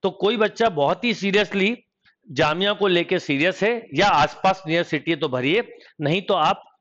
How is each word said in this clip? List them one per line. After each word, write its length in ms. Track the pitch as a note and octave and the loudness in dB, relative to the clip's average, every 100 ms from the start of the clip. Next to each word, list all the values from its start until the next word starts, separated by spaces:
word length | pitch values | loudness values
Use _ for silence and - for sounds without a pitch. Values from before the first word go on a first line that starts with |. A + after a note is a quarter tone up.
तो 60 | F#3+ | -4
कोई 280 | - G3 A#3 | -2 -2 0
बच्चा 320 | G#3+ G#3 A3+ D#3+ | -2 0 0 2
बहुत 220 | C#3+ F3+ | 0 0
ही 100 | A#3+ | -2
सीरियसली 640 | F#3+ G3 G3 G3+ G3+ G3 A#3+ _ _ _ _ _ | -2 0 0 0 0 -2 -2 _ _ _ _ _
जामिया 460 | B2+ D3+ D#3+ G3+ | -2 0 0 -2
को 140 | G3 G3 | 0 2
लेके 320 | F3 E3 F#3 | 2 0 -2
सीरियस 440 | - C#3 E3 F#3 | -2 0 0 0
है 120 | G3+ A#3 - | -2 -2 -4
या 140 | C#3 G3+ | 0 2
आसपास 560 | D#3+ D3 - F#3+ F#3 D#3 | 4 2 0 0 0 -2
नियर 160 | E3 | -2
सिटी 280 | E3+ D#3 D#3+ | 0 -4 -2
है 60 | D#3+ | -4
तो 120 | D3+ | -2
भरिए, 380 | B2+ B2+ G3 A#3 - - _ | -2 0 0 -2 -14 -20 _
नहीं 200 | D3 F3 | -2 -2
तो 120 | F#3 | 0
आप 300 | F#3+ D#3 G3 - _ | 0 2 0 -8 _